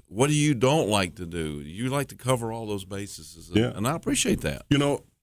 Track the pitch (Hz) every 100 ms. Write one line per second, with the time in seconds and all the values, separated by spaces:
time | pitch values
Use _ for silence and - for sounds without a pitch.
0 | - 92 143 151 151 123 127 156 104 104
1 | 90 98 85 85 78 73 73 90 123 139
2 | 135 95 127 127 117 117 110 101 95 98
3 | 101 - 78 82 82 95 120 92 113 165
4 | - 277 254 - 80 69 - 139 143 135
5 | - _